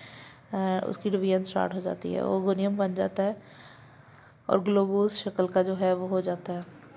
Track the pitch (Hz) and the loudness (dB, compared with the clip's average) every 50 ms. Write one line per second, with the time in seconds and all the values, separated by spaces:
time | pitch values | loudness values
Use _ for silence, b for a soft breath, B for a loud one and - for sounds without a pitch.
0 | B B B B B B B B B - - 196 190 190 185 185 - - - - | B B B B B B B B B -6 -4 -2 0 0 0 0 0 -4 -6 -4
1 | - 208 190 190 190 190 190 185 190 185 185 190 185 180 180 190 180 180 180 180 | -2 0 0 2 2 2 2 2 0 0 -2 -2 -2 0 -2 -4 -4 -4 -6 -4
2 | 180 175 180 - - 190 196 190 185 196 190 185 190 202 202 202 196 190 185 185 | -4 -4 -2 -2 0 0 0 2 2 2 2 2 0 0 0 0 0 -2 0 0
3 | 190 190 190 - 196 202 220 B B B B B B B B B B B B B | -2 -2 0 0 -2 -2 -2 B B B B B B B B B B B B B
4 | B B B B B B B B _ - - 190 180 202 202 202 196 196 196 202 | B B B B B B B B _ 0 2 2 2 4 4 4 4 4 2 2
5 | 202 208 208 - - 208 196 - 185 180 185 190 185 185 190 185 190 185 185 180 | 2 2 0 -2 -6 -6 0 0 0 2 4 2 2 2 0 2 2 2 2 2
6 | 180 185 190 185 185 185 175 175 - - 180 175 175 - - - - - - | 0 0 0 0 0 0 -4 -4 -6 -8 -8 -8 -8 -12 -16 -20 -20 -20 -20